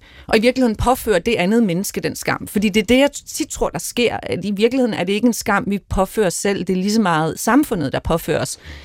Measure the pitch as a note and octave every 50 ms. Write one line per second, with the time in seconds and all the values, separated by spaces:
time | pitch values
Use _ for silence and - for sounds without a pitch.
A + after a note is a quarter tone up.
0 | - - - - - - - A3+ G#3 B3 B3+ C4 B3+ A3+ G#3 - - A#3+ C4 -
1 | - A#3 G#3 - - A#3 A#3 - F3 F#3 A3 A#3+ A#3 F#3+ E3 F3+ G3+ - - F#3+
2 | D#3 D#3 - - - - - - - - - G#3 G3 G#3+ F#3 A3 G#3+ - B3 C4
3 | C#4 C#4+ - - - - - - D#4+ - - - A#3+ - - - - - - A#3+
4 | A#3+ - - - - - - F3+ E3+ G3+ G3+ F#3 G#3+ A#3+ B3 C4+ B3 A3+ F#3+ -
5 | F3 F3+ G3+ G#3+ A3 B3 G#3+ - - - G3+ G3 - F#3+ G3+ F#3+ - - - G3
6 | F#3+ - - A3 G#3+ F3 E3 - - G3+ G3+ - F#3 G3 F#3 F#3 F#3 G#3 G#3 A3+
7 | G#3+ F3 E3 D#3 D#3+ E3 - - - A3+ A3 C#4+ D4+ - A#3 F3 D3 B2+ - C3
8 | - - E3 E3+ - - D3+ - - - - - - - - -